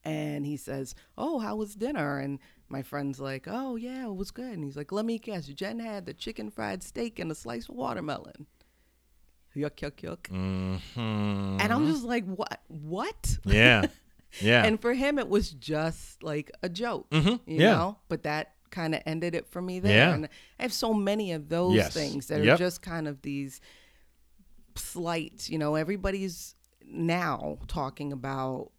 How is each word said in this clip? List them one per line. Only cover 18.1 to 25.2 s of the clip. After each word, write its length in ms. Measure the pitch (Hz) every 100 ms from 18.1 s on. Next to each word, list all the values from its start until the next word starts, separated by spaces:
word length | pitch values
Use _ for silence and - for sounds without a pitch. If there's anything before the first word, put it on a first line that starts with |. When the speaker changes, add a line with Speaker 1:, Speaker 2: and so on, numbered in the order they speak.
| 160
Speaker 1:
that 300 | 151 151 - _ _
kinda 360 | 185 160 160 156
ended 280 | 160 170
it 120 | 165 -
for 140 | 180
me 200 | 180 185
there. 120 | 185 208 151
Speaker 2:
Yeah. 60 |
Speaker 1:
And 140 | 151 151 - - -
I 40 |
have 100 | 247
so 220 | - 226
many 380 | 214 196 214 202
of 160 | 160 147
those 240 | 165 180
Speaker 2:
Yes. 180 | 180 165
Speaker 1:
things 360 | 165 147 143 -
that 120 | 151
are 40 |
Speaker 2:
Yep. 140 | 117 165
Speaker 1:
just 220 | 180 175
kind 240 | 185 165 156
of 140 | 135
these 380 | 143 139 139 - - - - _ - _ _ - - - - -
slight, 720 | - 180 170 170